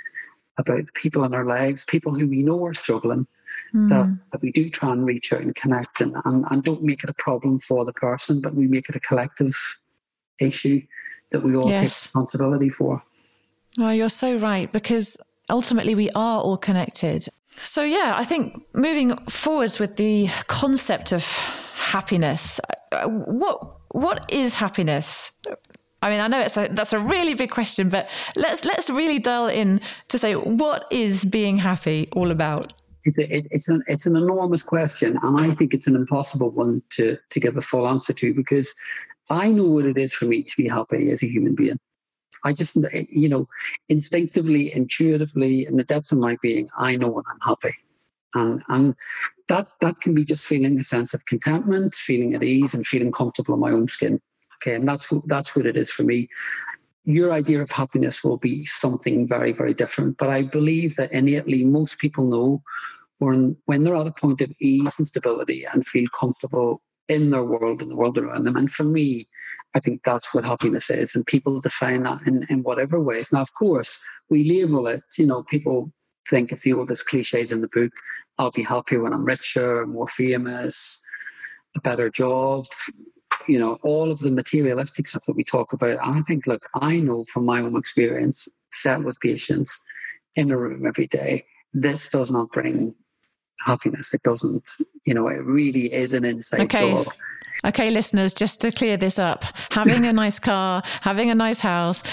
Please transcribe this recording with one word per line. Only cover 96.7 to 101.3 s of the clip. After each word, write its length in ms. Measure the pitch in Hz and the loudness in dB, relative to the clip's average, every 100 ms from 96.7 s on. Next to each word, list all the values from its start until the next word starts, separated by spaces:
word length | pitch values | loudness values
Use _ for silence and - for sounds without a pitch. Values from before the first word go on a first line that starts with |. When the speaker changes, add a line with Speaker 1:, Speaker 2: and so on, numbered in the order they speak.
| 226 196 | 2 2
Speaker 1:
job. 160 | 196 - - - - - - - | 2 -2 -8 -16 -16 -14 -6 -2
Speaker 2:
Okay, 240 | - 226 | 0 2
listeners, 440 | 220 214 202 190 | 2 2 2 2
just 280 | - 220 - | 2 -2 0
to 100 | 233 | -2
clear 240 | - 226 196 | 0 0 2
this 240 | 190 202 | 0 0
up, 240 | 175 - - - - | 0 -2 -6 -10 -4
having 340 | 220 214 240 240 | 2 6 6 6
a 80 | |
nice 260 | 220 214 208 | 4 2 0
car, 420 | 247 196 190 180 - - | 0 0 2 0 -2 -4
having 280 | 196 196 | -2 2
a 60 | 233 | 2